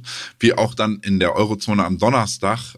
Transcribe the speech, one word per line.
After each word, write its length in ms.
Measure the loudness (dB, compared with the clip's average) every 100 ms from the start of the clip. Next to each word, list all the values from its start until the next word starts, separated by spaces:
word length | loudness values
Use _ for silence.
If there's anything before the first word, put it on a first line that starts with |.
| -8 -12 -14 0
wie 140 | 2
auch 200 | 4 0
dann 260 | 0 -2 -2
in 200 | 0 2
der 160 | 2 2
Eurozone 480 | 0 -2 -2 0
am 140 | 0 2
Donnerstag, 760 | 2 2 0 -2 -2 -4 -6